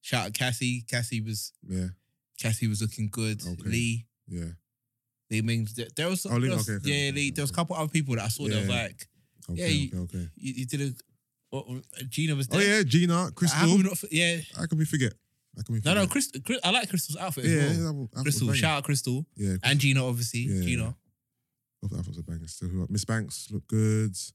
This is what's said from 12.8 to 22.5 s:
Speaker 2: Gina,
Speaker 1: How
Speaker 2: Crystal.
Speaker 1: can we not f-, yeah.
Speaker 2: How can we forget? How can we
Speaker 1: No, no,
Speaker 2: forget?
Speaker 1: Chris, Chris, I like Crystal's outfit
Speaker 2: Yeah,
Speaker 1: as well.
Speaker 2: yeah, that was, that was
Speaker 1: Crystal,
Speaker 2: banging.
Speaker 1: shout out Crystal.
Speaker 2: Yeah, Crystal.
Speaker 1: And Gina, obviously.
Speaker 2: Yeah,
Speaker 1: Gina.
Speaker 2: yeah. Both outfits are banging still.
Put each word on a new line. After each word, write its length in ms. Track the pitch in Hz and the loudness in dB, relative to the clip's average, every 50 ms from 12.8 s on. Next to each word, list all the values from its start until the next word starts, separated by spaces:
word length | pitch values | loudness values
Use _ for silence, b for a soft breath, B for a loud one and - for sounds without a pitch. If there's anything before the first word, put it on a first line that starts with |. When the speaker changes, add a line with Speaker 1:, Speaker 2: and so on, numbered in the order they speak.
| 196 | 4
Speaker 2:
Gina, 300 | 135 110 170 175 175 170 | 6 6 6 6 6 4
Speaker 1:
How 140 | 175 185 151 | 2 2 0
Speaker 2:
Crystal. 280 | - - 180 170 143 147 170 165 | 0 0 0 2 4 6 6 8
Speaker 1:
can 100 | 180 202 | 8 8
we 60 | 185 | 6
not 80 | 190 185 | 4 2
f-, 180 | - - 208 | -2 -6 0
yeah. 260 | 160 156 175 170 170 165 151 - - | 2 2 2 4 2 -2 -4 -10 -6
Speaker 2:
How 100 | - 165 165 | -4 -2 0
can 100 | - 156 | 2 2
we 80 | 160 | 2
forget? 280 | 147 - 151 131 113 - _ _ _ _ _ _ _ _ - | 2 2 2 2 0 0 _ _ _ _ _ _ _ _ -12
How 60 | 107 | -6
can 100 | - 120 | -4 -2
we 80 | 113 104 | 0 2
Speaker 1:
No, 100 | 147 180 | 4 4
no, 60 | 208 | 4
Speaker 2:
forget? 100 | 196 - | 4 4
Speaker 1:
Chris, 200 | - 285 277 - - 135 131 | 2 0 -2 -2 -4 -10 -4
Chris, 140 | - 240 254 - | -4 -4 0 0
I 60 | 180 | 2
like 180 | 202 247 240 190 | 2 2 0 0
Crystal's 280 | - 180 - - - 220 | -2 -2 -2 -2 -6 -6
outfit 280 | 180 190 156 - 127 | -4 -4 -4 0 2
Speaker 2:
Yeah, 60 | 156 | 4
Speaker 1:
as 60 | 165 151 | 4 4
well. 60 | 143 | 4
Speaker 2:
yeah, 200 | 143 - - - 160 | 4 2 2 0 0
that 60 | 151 | -2
was, 140 | 143 135 113 | -4 -6 -8
that 60 | - 123 | -6 -2
was 60 | 131 | 0
Speaker 1:
Crystal, 240 | 147 139 139 113 135 | 2 2 2 2 2
Speaker 2:
banging. 140 | 139 135 | 2 4
Speaker 1:
shout 160 | 123 160 156 143 | 4 2 2 0
out 60 | - | 0
Crystal. 420 | - 147 131 - 131 123 131 160 _ _ | 0 0 0 0 0 -2 -2 -4 _ _
Speaker 2:
Yeah, 120 | - 104 98 | -4 -2 0
Crystal. 200 | 92 92 95 120 | 0 2 2 4
Speaker 1:
And 80 | 139 143 | 4 6
Gina, 260 | 135 139 135 135 127 | 6 4 4 4 2
obviously. 340 | 127 120 120 120 113 - 120 | 0 -2 -2 -4 -2 -2 -2
Speaker 2:
Yeah, 200 | 120 131 101 92 90 | 0 0 0 0 2
Speaker 1:
Gina. 200 | 87 82 82 113 | 2 2 0 0
Speaker 2:
yeah. 80 | 110 82 - _ _ _ _ _ _ _ _ _ _ _ _ _ _ _ _ | -2 -6 -8 _ _ _ _ _ _ _ _ _ _ _ _ _ _ _ _
Both 160 | - 101 - - | -8 -6 -4 -4
outfits 200 | 90 90 - 85 | -6 -6 -8 -10
are 40 | 80 | -8
banging 240 | 80 82 82 82 | -8 -8 -10 -8
still. 220 | 80 | -10